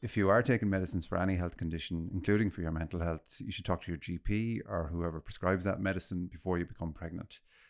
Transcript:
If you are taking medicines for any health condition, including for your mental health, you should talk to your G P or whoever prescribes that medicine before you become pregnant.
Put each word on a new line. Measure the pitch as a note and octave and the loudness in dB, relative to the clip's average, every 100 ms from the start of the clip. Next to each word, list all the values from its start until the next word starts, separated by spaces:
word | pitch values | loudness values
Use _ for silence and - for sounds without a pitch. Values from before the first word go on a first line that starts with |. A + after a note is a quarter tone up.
If | A#2 - | -2 2
you | G2 | 6
are | G#2+ | 6
taking | B2+ A#2+ G#2+ | 6 4 4
medicines | F#2+ F#2 F#2 - | 2 2 -2 0
for | F2+ | 0
any | F#2 F#2 | 2 2
health | F2 - | 0 -2
condition, | E2 D#2+ - F2 E2+ | -4 -4 -4 -4 -2
including | F#2+ - G#2 G#2 | -2 2 4 4
for | - | 0
your | E2 | -2
mental | D#2+ D#2+ F2+ | -2 -2 -2
health, | E2+ D#2+ _ - | -2 -2 _ -14
you | E2+ | -10
should | F2 F#2 | -8 -2
talk | F2 | -2
to | - | -2
your | E2 | -8
G | - F2 | -4 -4
P | - G#2 A2+ A2+ - | 0 0 0 -2 -2
or | F#2+ D#2 | -4 -2
whoever | E2+ E2+ D#2+ | -2 -2 -4
prescribes | - - F2+ F#2+ F#2 | -10 -2 2 2 2
that | F#2 | 0
medicine | F#2+ F#2+ - F2+ F2 | 0 -2 -2 -4 -4
before | E2 F#2 F2+ | -6 -2 0
you | E2+ | 0
become | - E2+ | -4 -6
pregnant. | D2+ E2+ F2 - - _ - - | -6 -8 -10 -10 -16 _ -20 -20